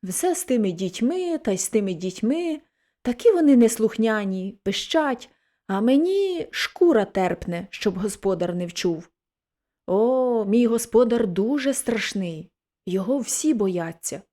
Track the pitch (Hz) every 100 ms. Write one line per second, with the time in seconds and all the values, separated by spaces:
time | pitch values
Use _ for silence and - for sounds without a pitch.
0 | 185 185 370 349 - 247 202 170 185 -
1 | 240 359 359 320 285 190 - 220 196 170
2 | 185 185 214 311 339 311 _ _ _ _
3 | - 240 466 370 302 262 226 233 220 -
4 | 220 214 196 190 190 - - 190 - 320
5 | 302 247 - _ _ _ _ 196 226 277
6 | 339 392 392 349 - - - - 349 233
7 | 196 - 185 175 - 170 190 - 208 185
8 | 202 - 196 180 175 175 175 - 180 165
9 | - _ _ _ _ _ _ _ - 190
10 | 226 262 254 233 196 226 240 226 - 220
11 | 240 233 220 175 214 285 262 262 - 226
12 | 196 202 180 160 - _ _ _ - 185
13 | 190 277 233 - 311 247 196 175 165 165
14 | - 143 _